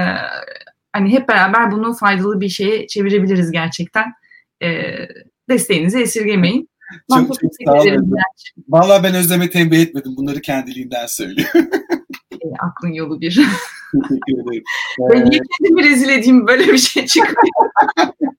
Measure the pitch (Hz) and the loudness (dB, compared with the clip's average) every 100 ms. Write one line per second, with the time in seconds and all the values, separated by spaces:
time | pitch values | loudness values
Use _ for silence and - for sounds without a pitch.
0 | 180 92 - - - - - _ _ 208 | -2 -4 -8 -12 -14 -20 -20 _ _ -2
1 | 196 262 262 208 190 220 214 208 226 233 | 2 2 2 2 2 2 2 0 -4 -2
2 | 202 190 202 202 196 180 202 220 - 202 | 0 0 -2 -2 -4 -4 -2 -2 -4 -4
3 | 196 202 185 185 170 170 165 - 170 220 | 0 0 2 0 0 -2 -4 -6 -6 -6
4 | 240 - _ _ _ - 170 160 - - | -6 -10 _ _ _ -8 -6 -6 -8 -10
5 | - - _ _ - 254 - 170 170 247 | -14 -18 _ _ -2 -2 0 0 0 0
6 | 226 226 202 196 175 247 330 _ - 180 | -2 -2 -2 0 0 0 -6 _ -20 -14
7 | - 254 - - - - 139 143 202 - | 0 2 2 -2 -6 -4 2 4 4 2
8 | - - 190 - - - - 160 190 196 | 0 -2 -4 -8 -20 -20 0 4 6 4
9 | 185 185 170 151 175 175 165 160 165 139 | 4 0 0 0 0 0 4 4 2 -2
10 | 135 131 143 139 147 135 127 127 123 123 | -10 -8 -6 -6 -6 -6 -6 -10 -10 -8
11 | 120 - 95 98 - 330 - 381 - 349 | -8 -8 -6 -6 0 0 0 -2 -6 -8
12 | - - - - 160 - 175 - 170 160 | -10 -20 -20 -14 -12 -8 -10 -8 -10 -8
13 | 156 156 165 190 269 185 - - - 143 | -10 -8 -2 2 2 0 -8 -18 -4 -4
14 | 135 131 - 127 120 113 - - - - | -2 -4 -4 -6 -6 -8 -8 -10 -8 -2
15 | - 247 240 302 - - 381 330 294 262 | 2 4 4 2 -2 -2 2 4 4 4
16 | 269 269 233 254 214 254 359 262 - 294 | 2 2 4 4 6 4 4 2 2 -2
17 | 262 320 - - - - - - - - | 0 2 2 2 2 2 0 0 0 0
18 | 370 - 285 | -2 -2 -6